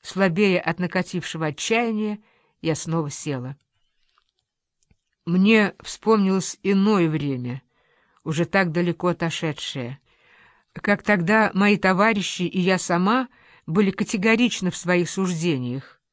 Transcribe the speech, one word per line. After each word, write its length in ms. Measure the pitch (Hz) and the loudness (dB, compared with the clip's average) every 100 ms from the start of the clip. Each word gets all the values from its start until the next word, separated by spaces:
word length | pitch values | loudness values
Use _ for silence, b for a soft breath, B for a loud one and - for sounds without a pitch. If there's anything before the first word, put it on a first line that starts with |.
Слабея 600 | - 180 190 170 208 180 | -10 0 0 4 2 2
от 180 | - 165 | 0 -4
накатившего 680 | 180 185 180 180 - 160 160 | -2 -4 -4 -6 -6 -4 -6
отчаяния, 720 | 147 - 226 240 214 214 208 b b b b | -4 -2 0 0 -2 -4 -6 b b b b
я 120 | 160 | -4
снова 360 | 151 - 160 151 | -4 -2 -4 -4
села. 460 | - 151 135 123 139 _ _ _ _ _ _ _ _ _ _ _ _ _ _ _ _ - | -8 -8 -6 -8 -14 _ _ _ _ _ _ _ _ _ _ _ _ _ _ _ _ -2
Мне 480 | 180 196 226 196 - | 4 6 6 4 -2
вспомнилось 800 | - - - 220 190 190 185 - | -14 -6 2 4 4 2 -2 -4
иное 460 | 196 196 196 208 165 | 0 2 4 4 2
время, 540 | 156 143 131 123 127 _ _ _ _ _ _ | 0 -2 -4 -6 -8 _ _ _ _ _ _
уже 200 | - 151 | -6 -4
так 280 | 165 196 180 | -2 0 0
далеко 360 | 156 175 170 180 | 0 -2 -2 -2
отошедшее, 920 | 175 170 - 165 147 - 143 120 139 b b b b b b b | -2 -4 -4 -6 -6 -10 -10 -10 -12 b b b b b b b
как 300 | - - 202 | -8 -2 -2
тогда 480 | - 208 170 214 214 | 2 0 2 2 2
мои 220 | 185 202 208 | 2 2 4
товарищи 680 | 196 185 214 214 175 - | 2 2 2 0 -4 -4
и 180 | 175 185 | -4 0
я 180 | 180 185 | 0 0
сама 500 | - 175 185 247 254 b b b - | 0 0 2 0 -2 b b b -4
были 240 | 160 202 | 2 2
категоричны 800 | - 208 214 214 226 247 - 185 | 0 -4 0 2 2 2 0 -4
в 60 | - | -4
своих 340 | 170 180 170 | 0 0 0
суждениях 920 | - 190 170 170 139 123 127 - _ _ | -2 -2 -2 0 -2 -2 -6 -10 _ _